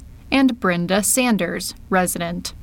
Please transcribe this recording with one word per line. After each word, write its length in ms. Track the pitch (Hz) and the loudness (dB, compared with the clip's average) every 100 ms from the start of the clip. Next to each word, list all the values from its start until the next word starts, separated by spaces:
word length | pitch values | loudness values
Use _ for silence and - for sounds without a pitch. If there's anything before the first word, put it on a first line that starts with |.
| - - - | -16 -20 -2
and 300 | 262 269 240 | 2 2 2
Brenda 420 | 190 175 175 190 | 0 0 2 0
Sanders, 720 | 196 - 254 202 175 185 - - - | 2 2 2 2 0 -4 -10 -12 0
Resident. 640 | 190 180 180 170 175 - - | 2 2 -2 -6 -6 -8 -12